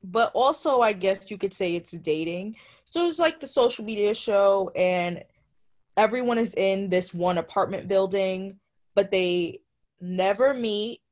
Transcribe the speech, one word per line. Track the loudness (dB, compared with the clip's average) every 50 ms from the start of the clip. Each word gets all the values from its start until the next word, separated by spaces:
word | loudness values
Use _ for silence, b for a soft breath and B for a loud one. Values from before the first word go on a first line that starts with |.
| -16
but | -4 0 0 0 2 2
also | 2 2 2 2 0 0 0 2 4
I | 4 2 2
guess | 0 0 0 0 0 -4 -14
you | -10 -6
could | -6 -6 -4
say | -2 -4 -2 -2
it's | -4 -6 -8
dating. | -16 -12 -4 -2 -2 -2 -2 -6 -6 -8 -8 -10 -12 b b b b b b
So | b -4 -2 -2 -2
it's, | 0 2
like, | 0 0 0 -2
the | -14 -6
social | 0 2 2 2 2 -2 -8
media | -8 -4 0 0 0 0
show, | -2 -2 0 2 4 4 4 4 2 0 -2 -2
and | 0 0 2 2 0 -2 -4 -6 -8 -12 _ _ _ _ _ _ _ _ _ _ _ _ _ _ 2
everyone | 2 2 2 0 0 0 0 0
is | 0 -2 0
in | 0 0 2 2 0 -2 0
this | 0 0 0 -2 -6
one | -2 0 0 0 0
apartment | -2 -2 -2 -2 -2 0 -2 -8 -4 0
building, | 2 2 2 2 0 -2 -2 -2 -2 -4 -8 -12 -14 _ _ _ _ _ _ _ _
but | 0 2 2
they | 2 2 2 2 2 0 0 -2 -4 -10 _ _ _ _ _ _ _ _
never | -10 -8 -2 0 0 0 2 2 2 2 2
meet. | 0 -2 -4 -2 -2 -4 -6 -8 -12 _ _